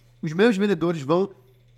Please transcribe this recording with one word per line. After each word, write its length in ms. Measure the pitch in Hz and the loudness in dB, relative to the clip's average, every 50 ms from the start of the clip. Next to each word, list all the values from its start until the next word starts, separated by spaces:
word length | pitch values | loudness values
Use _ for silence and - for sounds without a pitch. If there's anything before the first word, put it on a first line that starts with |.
| _ _ _ _ | _ _ _ _
os 140 | - 156 156 | -10 -6 0
meus 240 | 175 208 247 208 190 | 2 2 2 2 2
vendedores 420 | 208 208 190 160 160 170 175 160 | 0 0 0 0 -2 -2 -2 -2
vão, 300 | 135 131 165 180 196 196 - - - - - _ _ _ _ | -2 0 0 0 0 -2 -6 -12 -20 -20 -20 _ _ _ _